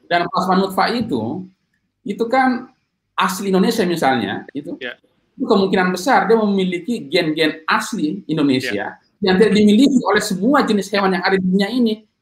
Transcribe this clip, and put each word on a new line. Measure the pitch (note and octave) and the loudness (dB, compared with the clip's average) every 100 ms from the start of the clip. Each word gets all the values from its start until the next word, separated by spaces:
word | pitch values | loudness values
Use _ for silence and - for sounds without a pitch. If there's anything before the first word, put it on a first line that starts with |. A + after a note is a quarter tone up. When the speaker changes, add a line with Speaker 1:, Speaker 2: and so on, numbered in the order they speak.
Speaker 1:
Dan | - F3 E3+ | -4 -2 -2
plasma | - F#3 F#3 | -2 2 2
nutfah | F#3+ - F#3 | 2 0 -2
itu, | A#3+ - A#2+ A2 F3 F#3 _ _ _ _ _ | -2 -4 -4 -4 -8 -12 _ _ _ _ _
itu | - G3+ A#3 | -10 -6 -2
kan | C4 C4 A#3+ - _ _ _ _ | 0 2 -2 -8 _ _ _ _
asli | - F#3 F#3 G3 | -4 -4 -2 0
Indonesia | F#3 A3+ A3+ | 2 2 0
misalnya, | F3+ E3 C3+ B2+ G2 A#2 - | -2 0 0 0 -2 -6 -10
itu, | C#3 D#3+ D3+ | -12 -12 -12
Speaker 2:
Ya. | B2 - _ _ _ | -12 -14 _ _ _
Speaker 1:
itu | - - | -6 0
kemungkinan | G3+ F#3+ F#3+ F3+ | 2 2 0 0
besar | F#3 C#4 A3 F3+ | -2 2 2 4
dia | |
memiliki | A3+ G#3 G3 F#3 F3 G3 A#3+ C#3 | 2 2 0 -2 -4 -4 -6 -2
gen-gen | F3 D#3+ D3+ D#3 D3+ | -2 0 0 -2 -2
asli | - A3 - G#3 D3+ G3+ - | -4 -4 -4 -4 -4 -6 -6
Indonesia | D#3 C#3+ B2+ B2 | 0 0 0 -2
Speaker 2:
Ya. | G2+ D#2+ - _ _ | -6 -8 -12 _ _
Speaker 1:
yang | G3 F#3 | 2 4
tidak | G#3+ | 4
dimiliki | G3+ G#3 G#3 C#4 C4 | 4 4 6 4 2
oleh | - G#3 | 2 0
semua | G#3 F3+ A3 C#4+ | -2 -2 2 2
jenis | G3 G#3 F#3+ | 2 -2 -2
hewan | G3+ F#3+ | -2 0
yang | F3+ | 0
ada | F#3+ F#3+ | 0 0
di | |
dunia | F#3 F#3+ G3+ | 2 0 0
ini. | B3+ A3+ G#3+ _ _ | 0 0 -2 _ _